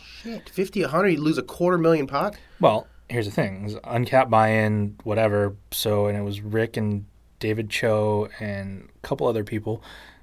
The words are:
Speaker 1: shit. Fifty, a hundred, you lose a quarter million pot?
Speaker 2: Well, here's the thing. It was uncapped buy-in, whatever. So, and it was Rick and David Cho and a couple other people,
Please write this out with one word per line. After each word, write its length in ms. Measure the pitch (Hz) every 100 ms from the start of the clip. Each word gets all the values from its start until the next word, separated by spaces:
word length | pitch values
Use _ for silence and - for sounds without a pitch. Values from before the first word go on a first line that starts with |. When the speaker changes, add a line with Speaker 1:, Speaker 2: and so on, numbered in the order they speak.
| - -
Speaker 1:
shit. 260 | 233 214 -
Fifty, 320 | - 190 208
a 60 | 143
hundred, 200 | 156 196
you 120 | 151
lose 160 | 151 160
a 60 |
quarter 340 | 123 - 175 180
million 280 | 165 160 135
pot? 300 | 139 196 - - -
Speaker 2:
Well, 260 | 143 110 - - -
here's 160 | 120 101
the 60 |
thing. 280 | 104 110 95
It 40 |
was 120 | 101 107
uncapped 460 | - 120 120 131 127
buy-in, 640 | 110 110 110 107 107 104 -
whatever. 520 | - 104 110 104 101 101 -
So, 340 | - 113 104 104
and 100 | 104
it 60 |
was 180 | 101 101
Rick 360 | 107 110 113 117
and 260 | 107 104 104 - _ _
David 280 | 110 107 113
Cho 600 | - 117 107 107 104 104 -
and 500 | 110 98 98 98 - -
a 40 | -
couple 200 | 135 135
other 160 | 110
people, 380 | 104 110 107 110 - - - -